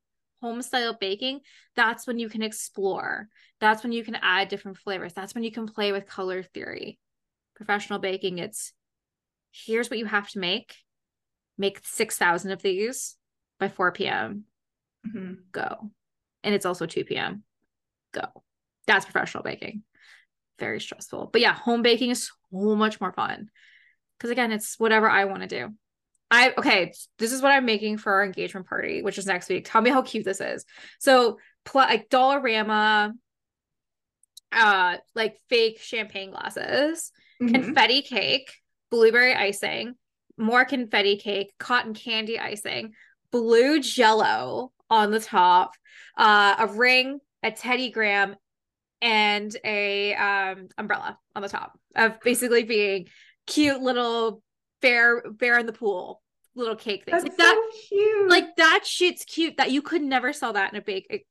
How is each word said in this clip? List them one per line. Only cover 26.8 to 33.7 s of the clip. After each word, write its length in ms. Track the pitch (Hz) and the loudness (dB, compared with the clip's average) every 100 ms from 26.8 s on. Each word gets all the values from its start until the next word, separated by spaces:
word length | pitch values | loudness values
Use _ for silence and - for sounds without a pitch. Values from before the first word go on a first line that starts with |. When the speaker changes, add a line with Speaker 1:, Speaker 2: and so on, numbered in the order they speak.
| 170 - - _ | 0 -6 -20 _
Speaker 1:
this 140 | 226 | -4
is 100 | 262 | 0
what 100 | 277 | 4
I'm 140 | 277 247 | 4 4
making 320 | 208 214 214 | 0 -2 -4
for 160 | 214 | 0
our 100 | 196 | 0
engagement 440 | 202 180 180 185 180 | 0 -4 -8 -10 -8
party, 340 | - - - | -6 -4 -4
which 160 | 202 190 | -6 -6
is 80 | 190 | -4
next 240 | 180 - | -4 -4
week. 160 | 180 - | -6 0
Tell 160 | 226 | 2
me 80 | 226 | 4
how 140 | 262 | 2
cute 220 | 254 220 190 | 0 -4 -4
this 140 | 196 | -4
is. 240 | - - - - - - | -6 -8 -12 -20 -20 -2
So, 400 | - 254 240 214 _ _ - | 4 6 6 0 _ _ -2
pl-, 160 | 277 | 2
like, 260 | 262 240 - | 4 2 2
Dollarama, 1040 | 254 262 277 247 220 214 214 214 214 208 240 _ _ _ _ _ | 4 4 2 0 -2 0 0 2 2 0 -4 _ _ _ _ _